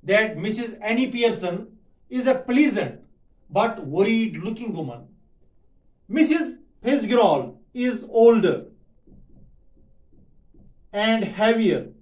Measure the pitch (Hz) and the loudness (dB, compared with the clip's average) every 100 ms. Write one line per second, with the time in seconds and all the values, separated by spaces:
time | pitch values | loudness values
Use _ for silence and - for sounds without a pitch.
0 | - 208 220 156 196 220 233 - 214 233 | 2 2 2 -4 -6 -6 -8 -8 -4 -2
1 | 262 240 233 196 180 180 226 - _ _ | -2 0 0 0 -6 -8 -10 -20 _ _
2 | _ 254 254 254 - 247 302 202 135 - | _ -4 0 -2 0 2 2 0 -6 -12
3 | _ _ _ _ _ 180 226 - 139 156 | _ _ _ _ _ -2 -2 -2 -8 -2
4 | 208 226 226 156 190 226 233 180 143 120 | 0 2 -2 -6 -10 -10 -10 -10 -10 -12
5 | - _ _ _ _ _ _ _ _ _ | -20 _ _ _ _ _ _ _ _ _
6 | _ 254 - 320 294 - _ _ 233 277 | _ 0 2 2 -2 -10 _ _ -2 -2
7 | 214 240 202 143 - - _ 247 247 226 | 2 2 4 2 -4 -14 _ -4 -4 -4
8 | - 226 233 226 185 - - _ _ _ | -4 6 6 8 4 0 -6 _ _ _
9 | _ - - - - _ _ _ _ _ | _ -20 -20 -20 -20 _ _ _ _ _
10 | _ _ _ _ _ - - _ _ 202 | _ _ _ _ _ -20 -20 _ _ -4
11 | 214 226 190 185 220 226 214 139 - - | 0 0 -2 0 2 4 2 0 -4 -20